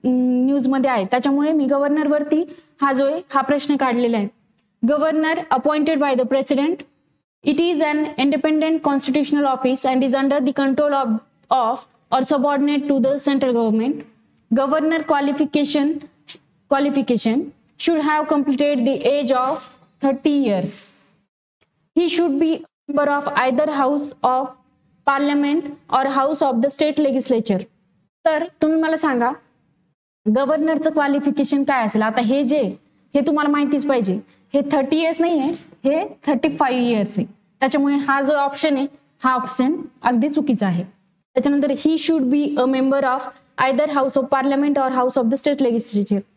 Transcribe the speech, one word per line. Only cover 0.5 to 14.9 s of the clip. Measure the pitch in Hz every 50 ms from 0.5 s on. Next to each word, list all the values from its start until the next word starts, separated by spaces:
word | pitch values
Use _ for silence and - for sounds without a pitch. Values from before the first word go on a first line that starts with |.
| 277 285 247 254 269 269 254 277
आहे, | 254 226 190
त्याच्यामुळे | 190 - 254 247 277 277 285 285 302
मी | 320 311 277
गव्हर्नरवरती | 254 285 277 277 285 285 311 311 277 294 302 294 294 311 311 339 - - - _ _ _ _
हा | 277 277 269
जो | 254 277
आहे | 277 302 339 370 _
हा | - 277
प्रश्न | 262 269 294 285 285 - 294
काढलेला | 262 269 262 233 240 247 233 233 220
आहे. | 202 202 - _ _ _ _ _ _ _ _ _ - 226
Governor | 294 294 294 320 311 311 311 311 330 339 330 -
appointed | - 262 254 294 302 302 294 302 320 285
by | 294 285 269
the | 247 254 226
president. | 269 269 269 - 294 262 285 311 359 - - _ _ _ _ _ _ _ _ _ _ _ _
It | 294 294
is | 285 339 349 359 294 320
an | 302 302 302 302 294 302 -
independent | 262 285 277 294 - 311 311 302 311 320 330 320
constitutional | 311 294 277 269 - - 254 294 285 285 294 285 285
office | 269 262 254 262 254 262 262 -
and | 269 262 262 269
is | 269 240
under | 269 269 277 277 294
the | 262 269 277
control | - 277 269 269 - 294 294 285 277 269
of, | 226 220 220 - _ _ _ _ _
of | 262 262 240 220 226 - - _ _ _ _ _
or | - 262 262 - 311
subordinate | 277 247 285 285 277 285 285 294 285 285 294
to | 277 269
the | 233 262 277 285 - 285
central | 277 277 269 262 240
government. | 233 226 220 214 220 220 262 311 - - - _ _ _ _ _ _ _ _ 226
Governor | 247 269 269 294 311 294 311